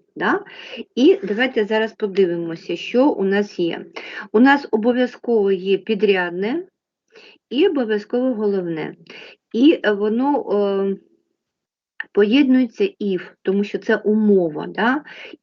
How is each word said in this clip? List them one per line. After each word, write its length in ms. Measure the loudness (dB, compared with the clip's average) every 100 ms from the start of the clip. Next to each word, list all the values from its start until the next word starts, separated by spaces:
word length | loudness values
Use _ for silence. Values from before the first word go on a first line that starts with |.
| _ -6
да? 280 | -2 -2 -6 -20 -18 -16 -10
І 240 | 2 4 4
давайте 420 | 0 -2 -2 -2
зараз 280 | -2 0 -2
подивимося, 840 | -4 -4 0 0 0 -6 -8 -8 -8
що 340 | -2 2 2
у 140 | 2
нас 340 | 0 0 -2 -2
є. 260 | -4 -4 -12 -16 -16 -16 -2
У 80 | 4
нас 280 | 6 4 0
обов'язково 840 | -2 0 0 -2 -4 -2 0 2
є 260 | 0 0 -2
підрядне 880 | -2 -2 2 0 -2 -4 -4 -4 -8 _ _ _ _ _ -20 _ -8
і 180 | 0 0
обов'язково 640 | 0 -2 -4 -2 -2 -2
головне. 600 | 0 0 -2 -2 -6 -8 -12 -20 -20 -20 -20 _
І 280 | 2 4 4 0
воно, 640 | -2 -2 -2 0 -2 -2
е, 440 | -2 0 0 -2 -4 _ _ _ _ _ _ _ _ _ -18 -6
поєднується 720 | 0 2 4 4 2 2 -2
if, 360 | -4 -2 -4 -4 -6 _
тому 220 | -4 -2
що 140 | -2 -4
це 180 | -2 -2
умова, 720 | 0 2 4 4 2 -4 -8
да? 380 | -2 0 -2 -6 -20 -20 -14